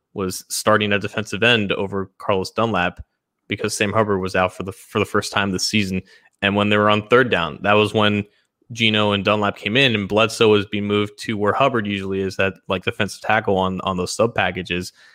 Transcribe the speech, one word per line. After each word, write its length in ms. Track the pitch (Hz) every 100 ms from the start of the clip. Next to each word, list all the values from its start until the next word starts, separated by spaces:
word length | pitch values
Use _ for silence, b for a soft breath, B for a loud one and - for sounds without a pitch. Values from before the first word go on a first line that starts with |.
| _ -
was 300 | 95 - -
starting 460 | - - 107 104
at 80 | 101
defensive 400 | 104 - 107 101
end 300 | 113 117 101
over 400 | - 98 98 95 _
Carlos 320 | - 98 92
Dunlap 520 | - 113 98 90 - - _ _ _ _
because 280 | 104 107 -
Sam 160 | 104
Hubbard 300 | 101 107 98
was 140 | 92 92
out 180 | 92
for 80 | -
the, 100 | 92
for 280 | - - -
the 60 | -
first 260 | 104 -
time 180 | 107 101
this 180 | 92 -
season. 360 | 110 98 92 b b b _
And 120 | 101 101
when 140 | 104
they 80 | 104
were 140 | 104
on 160 | 107 107
third 240 | 120 127
down, 260 | 95 82 71
that 100 | 101
was 220 | 104 104 110
when 280 | 104 104 101 _ _ _ _
Geno 400 | 113 113 107 104
and 140 | 101 95
Dunlap 320 | 107 101 -
came 180 | 104 117
in, 200 | 139 107
and 120 | 98
Bledsoe 420 | 104 110 - 113
was 180 | 104 98
being 180 | 104 101
moved 320 | 104 104 -
to 140 | - 107
where 160 | 104
Hubbard 360 | - 135 123 104
usually 340 | 101 95 95
is, 160 | 95 -
at, 160 | 98 - -
like, 160 | 95
defensive 380 | - - 101 -
tackle 360 | - 107 107 95
on, 240 | 92 92
on 160 | - 92
those 180 | 90 -
sub 200 | 113 -
packages. 580 | 95 92 87 87 92 b b